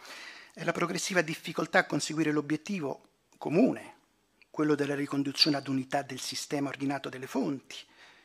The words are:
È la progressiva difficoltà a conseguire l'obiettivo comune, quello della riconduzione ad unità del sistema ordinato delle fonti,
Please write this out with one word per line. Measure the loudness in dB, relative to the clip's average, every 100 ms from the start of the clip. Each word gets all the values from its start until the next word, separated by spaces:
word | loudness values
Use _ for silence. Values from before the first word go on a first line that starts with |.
| -18 -16 -16 -18 -18
È | -6
la | -2
progressiva | 0 0 0 0 0
difficoltà | 0 -2 -6 -4 2 4
a | 4
conseguire | 0 0 0 2
l'obiettivo | 2 0 -2 -2 -4 -4 -6 -12 _ _ -8
comune, | 0 6 6 4 -8 -20 _ _ _ _ _
quello | 0 2
della | 4 2 0
riconduzione | 0 0 0 2 2 2
ad | 0
unità | -2 0 -2
del | -2 -8
sistema | -8 -8 -4 -2 -2
ordinato | -2 -2 -2 -6
delle | -10 -6
fonti, | -2 -2 -2 -8 -16 -16 -20 -20 -20